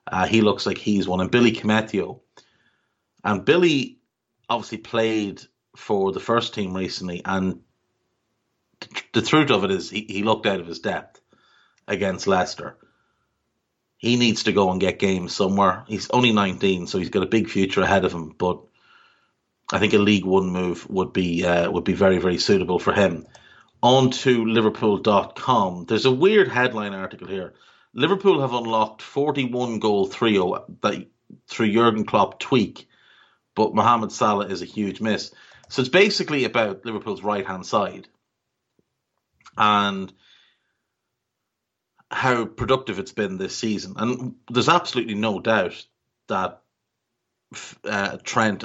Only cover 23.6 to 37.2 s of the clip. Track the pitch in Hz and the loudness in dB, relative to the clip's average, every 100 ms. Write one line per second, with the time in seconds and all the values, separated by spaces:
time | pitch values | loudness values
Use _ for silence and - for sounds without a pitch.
23.6 | _ - 123 131 131 - 131 120 113 113 | _ 0 4 6 4 2 2 2 2 2
24.6 | 107 - 110 98 107 101 - - - 120 | 2 2 0 0 2 2 0 -6 0 0
25.6 | 95 90 85 110 131 127 185 214 160 120 | 0 -4 -2 2 2 4 4 4 4 2
26.6 | 127 110 104 95 92 95 90 95 82 - | 0 -2 -8 -8 -10 -12 -10 -10 -10 -16
27.6 | _ _ _ 117 156 190 196 156 131 120 | _ _ _ -2 0 2 4 4 2 -2
28.6 | 113 113 107 - - 139 147 139 123 123 | 0 0 0 -4 -8 -2 0 0 -2 -2
29.6 | 120 110 110 101 95 - 117 101 90 95 | -2 0 2 2 0 2 2 4 2 -4
30.6 | - - 104 69 - _ - - - - | -8 -4 -4 -4 -10 _ -20 -20 -10 -2
31.6 | 110 110 117 110 101 107 95 - - 127 | 2 4 4 2 0 2 2 -2 0 2
32.6 | 95 - - _ _ _ _ _ _ - | 2 -4 -20 _ _ _ _ _ _ -2
33.6 | 107 104 110 117 104 - 110 101 98 101 | 0 4 4 4 0 0 0 0 -2 -8
34.6 | - 107 98 90 110 101 - - - - | -8 -6 -4 -4 -2 -2 -4 -18 -20 -20
35.6 | - - 131 175 208 - 143 147 117 120 | -8 -4 2 4 4 2 -2 -2 -2 0
36.6 | 107 95 117 107 110 92 | -2 -4 -8 -8 -6 -6